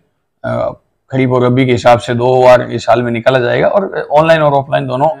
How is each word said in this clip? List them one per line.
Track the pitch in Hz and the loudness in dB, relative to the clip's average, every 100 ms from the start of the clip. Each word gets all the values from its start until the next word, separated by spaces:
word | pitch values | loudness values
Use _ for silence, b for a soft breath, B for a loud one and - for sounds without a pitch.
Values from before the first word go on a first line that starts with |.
| _ _ _ _ | _ _ _ _
अ, | 120 117 110 - _ _ _ | -8 -6 -6 -8 _ _ _
खरीफ | 131 131 | -2 0
और | 127 123 | 2 2
रबी | 127 127 | 2 2
के | |
हिसाब | 120 123 120 | 2 2 0
से | - | 0
दो | 120 123 127 | -2 0 2
बार | 127 123 | 4 4
इस | 117 120 117 | 2 -6 -2
साल | 117 | -2
में | 120 | -2
निकाला | 117 123 131 | -4 0 0
जाएगा | 120 123 160 | 0 0 0
और | 202 175 156 - | 0 -2 -6 -2
ऑनलाइन | 147 160 160 | 0 2 2
और | 151 | 2
ऑफलाइन | 139 135 139 135 | 0 -2 -4 -4
दोनों। | 127 156 147 | -2 -2 -4